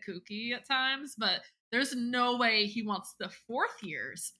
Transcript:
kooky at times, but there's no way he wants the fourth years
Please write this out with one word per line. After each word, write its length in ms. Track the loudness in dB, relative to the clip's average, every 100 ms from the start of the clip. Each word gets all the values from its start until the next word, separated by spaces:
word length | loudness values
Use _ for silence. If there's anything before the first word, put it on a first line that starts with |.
| -8
kooky 460 | -10 -8 -8 -4
at 120 | -6 0
times, 480 | 2 2 0 -4 -4
but 240 | 0 0 -4 _ _
there's 200 | 0 2
no 440 | 0 0 4 4 4
way 280 | 4 4 2
he 160 | 0
wants 340 | -2 -2 -4 -10
the 80 | -10 -10 -6
fourth 380 | 0 0 -2
years 480 | -10 -8 -8 -8 -12